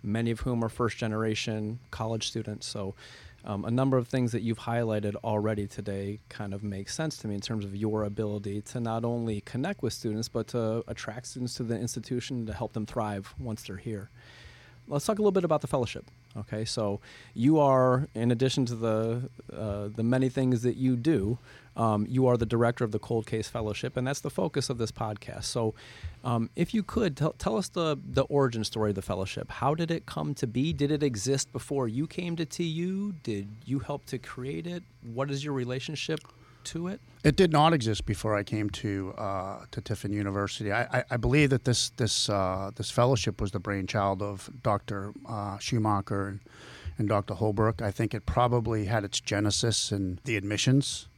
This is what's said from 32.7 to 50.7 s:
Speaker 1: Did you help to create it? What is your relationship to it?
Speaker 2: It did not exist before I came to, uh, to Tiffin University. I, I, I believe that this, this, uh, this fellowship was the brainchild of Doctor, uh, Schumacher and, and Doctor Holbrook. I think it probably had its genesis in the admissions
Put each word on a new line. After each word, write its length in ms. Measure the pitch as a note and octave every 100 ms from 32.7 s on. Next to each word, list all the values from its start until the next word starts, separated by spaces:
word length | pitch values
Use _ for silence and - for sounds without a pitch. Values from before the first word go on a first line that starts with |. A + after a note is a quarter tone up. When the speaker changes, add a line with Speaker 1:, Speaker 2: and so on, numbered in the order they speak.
| D#3+ F3 F#3+ G3+ E3
Speaker 1:
Did 260 | - G2+ G2+ G#2+
you 160 | A#2+ C3+
help 260 | - D3 -
to 120 | B2+
create 480 | - - B2+ D#3+ E3
it? 160 | F3 - -
What 280 | A#2 A#2 C#3
is 140 | C#3
your 80 | D3
relationship 680 | C3+ B2 B2+ - D3+ - D#3 - - - -
to 220 | - E3 F3
it? 140 | G#3 - -
Speaker 2:
It 120 | D3+ D3+
did 160 | F3+
not 200 | D3+ D#3
exist 340 | E3 A2+ G#2 -
before 300 | G#2 A2 G#2
I 80 |
came 260 | G2 G#2+ G#2
to, 440 | F#2 G#2+ G2 F#2+ -
uh, 460 | G#2 G2 F#2+ G2 -
to 80 | -
Tiffin 320 | - G#2+ G2+
University. 600 | G#2 G2+ G2 G2+ - G#2+
I, 100 | G#2
I, 220 | - B2+ -
I 40 | B2
believe 340 | A#2+ C#3+ C#3+
that 140 | C3
this, 260 | - A#2+ -
this, 380 | - A2+ - -
uh, 420 | G2+ F#2 F#2+ G2 A2
this 140 | G#2+
fellowship 500 | - B2 B2+ A2 -
was 100 | G2+
the 80 | F#2+
brainchild 640 | F2+ G2 F#2 A2 G2 F#2+
of 260 | G#2 G2 - B2
Doctor, 500 | A#2 G2+ - G2+ G2 - -
uh, 300 | A2 G2+ G2+
Schumacher 720 | - A#2+ G#2+ G2+ G2 G2+ G2
and, 120 | G2+ - - - - F2 -
and 100 | G#2
Doctor 260 | G2+ -
Holbrook. 480 | F2+ G#2+ G2+ A2 G2+
I 80 | A2
think 240 | - A2
it 120 | A2 -
probably 580 | - B2 B2 A#2 A2
had 180 | G2+ A2+
its 180 | G2+ -
genesis 680 | - G#2 G#2 - A#2+ G#2+ -
in 300 | G2+ F#2+ F2+
the 120 | A#2+ A2
admissions 720 | G2 G#2 -